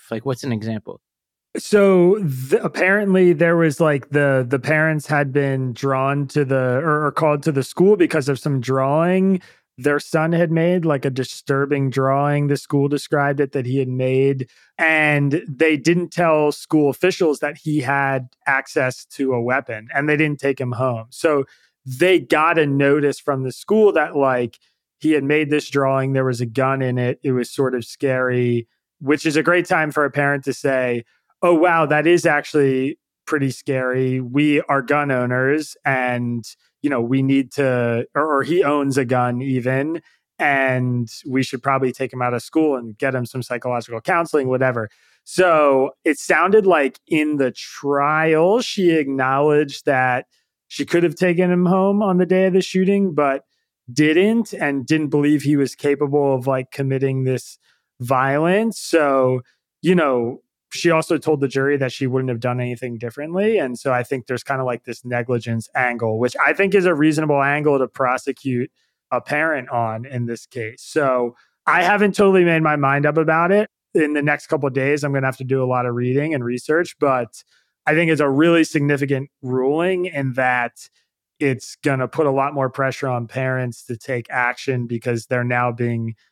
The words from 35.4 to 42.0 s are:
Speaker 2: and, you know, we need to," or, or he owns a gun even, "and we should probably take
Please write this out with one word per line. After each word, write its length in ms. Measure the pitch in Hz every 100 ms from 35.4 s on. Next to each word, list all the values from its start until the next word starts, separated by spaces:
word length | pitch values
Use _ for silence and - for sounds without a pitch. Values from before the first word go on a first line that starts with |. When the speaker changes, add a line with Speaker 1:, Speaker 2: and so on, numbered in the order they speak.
| 131 151 147 - -
Speaker 2:
and, 580 | 131 127 123 120 120 110 - _ _
you 80 | 147
know, 120 | 135
we 200 | 117 135
need 300 | 135 135 131
to," 540 | - 135 127 120 117 117 147
or, 240 | 156 139
or 40 |
he 200 | 131 175
owns 340 | 151 147 139 135
a 80 | 123
gun 360 | 127 123 123
even, 600 | 135 131 123 131 143 165 - _ _ _
"and 720 | 156 139 135 127 123 123 117 - 151
we 160 | 131
should 180 | 131 131
probably 300 | 135 135 131
take 200 | -